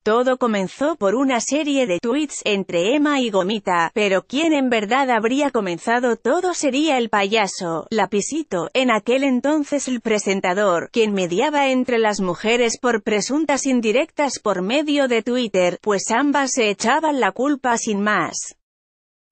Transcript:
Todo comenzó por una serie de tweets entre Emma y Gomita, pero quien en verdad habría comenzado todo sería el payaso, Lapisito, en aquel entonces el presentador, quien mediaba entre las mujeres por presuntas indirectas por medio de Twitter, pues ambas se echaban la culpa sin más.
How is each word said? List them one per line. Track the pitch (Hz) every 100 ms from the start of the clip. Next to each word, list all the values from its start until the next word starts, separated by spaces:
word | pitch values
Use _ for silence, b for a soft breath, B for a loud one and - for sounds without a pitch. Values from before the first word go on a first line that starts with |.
Todo | 214 233 254 254
comenzó | 240 208 185 - 294 330
por | 196
una | 220 262 240
serie | - 285 294 277 240
de | 175
tweets | 233 277 302 - -
entre | 202 185 170 190 302
Emma | 294 277
y | 240
Gomita, | 196 180 220 - 175 165
pero | 220 208 190 -
quien | 262 330
en | 285 254
verdad | 233 208 262 262
habría | 226 226 269 285
comenzado | 233 190 165 - 240 247 226
todo | 226 330 359
sería | 339 285 262 320 262
el | 226
payaso, | 208 196 220 190 - 175 165 -
Lapisito, | 220 185 202 - 311 - 180 156
en | 254 254
aquel | 214 240 262 277
entonces | 247 285 311 285 285 -
el | 240
presentador, | 226 214 208 190 185 190 208 170 -
quien | 240 214
mediaba | 196 175 175 302 294 269
entre | 254 247 233
las | 220 208
mujeres | 185 165 214 247 233 -
por | 247 226
presuntas | - 208 - 285 311 269 277
indirectas | 247 220 233 320 - 285 -
por | 214 185
medio | 185 277 302 285 262
de | 226
Twitter, | 240 247 233 185 180 180
pues | 214 196 -
ambas | 226 285 285 262
se | 262 214
echaban | 196 226 294 311 277
la | 196
culpa | 208 277 277 247 226
sin | 226 196
más. | 208 196 147 - - - _ _ _ _ _ _ _